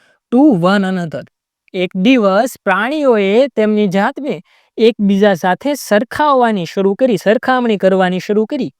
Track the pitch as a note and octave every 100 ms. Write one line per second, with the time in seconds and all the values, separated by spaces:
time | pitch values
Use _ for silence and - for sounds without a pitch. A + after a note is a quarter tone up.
0 | _ _ - A#3+ D4+ F#3 F3 G3+ F#3+ F#3
1 | E3 C3+ - _ _ _ _ F#3 F3+ F#3
2 | G#3 C4 G3+ F#3+ B3+ - G3+ F#3 A#3 D#4
3 | C#4 A3 F#3+ A3 C#4 - G#3+ G#3+ G#3 F#3+
4 | G#3 - C4+ E3 _ _ _ - A3+ A3
5 | G3+ G3 G#3 F3+ F#3 F3+ C#4 C#4+ - G#3
6 | B3+ - D4+ C4 A#3 G3+ D#3+ G3+ G3 G3
7 | C4 C4 G3 A3+ - B3+ A#3+ G3+ F#3+ F#3+
8 | F3+ F3+ - G#3 A3 D4 F3+ _